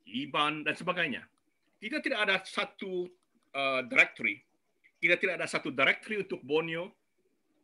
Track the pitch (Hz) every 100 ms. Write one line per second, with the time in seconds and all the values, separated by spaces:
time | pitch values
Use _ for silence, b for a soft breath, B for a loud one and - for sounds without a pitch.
0 | - 117 143 156 147 151 147 - 170 175
1 | 160 98 - _ _ _ _ _ 214 302
2 | 302 226 202 190 - - 202 - 196 180
3 | 180 _ _ _ _ 139 135 131 120 135
4 | 175 - 113 101 _ _ _ _ _ _
5 | 170 175 190 165 160 165 160 135 139 202
6 | - 214 190 - 127 151 165 165 202 _
7 | _ _ _ _ _ _